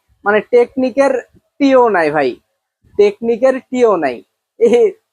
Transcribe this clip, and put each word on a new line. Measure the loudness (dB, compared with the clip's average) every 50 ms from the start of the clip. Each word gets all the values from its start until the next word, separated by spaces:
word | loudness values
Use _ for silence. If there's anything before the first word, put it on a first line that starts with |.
| _ _ _ _ -4
মানে | -2 -2 -2
টেকনিকের | -2 0 0 0 0 0 -2 -6 -6 -4 -2 -2 -2 -2 -2 -4 -8 _ _ _ _ _ _ -2
টিও | 0 2 2 4 2 2
নাই | 0 0 -2 -2
ভাই, | -2 -2 -2 -2 -4 -8 _ _ _ _ _ _ _ _ _ _ _ 0
টেকনিকের | 0 0 0 -4 -4 -4 -4 0 0 0 -2 -2
টিও | -6 -8 -4 0 0 2 0
নাই। | 0 -2 -4 -6 -6 -14 _ _ _ _ _ _ 0
এ, | 0 2 2 4 2 0 -2 _ _ _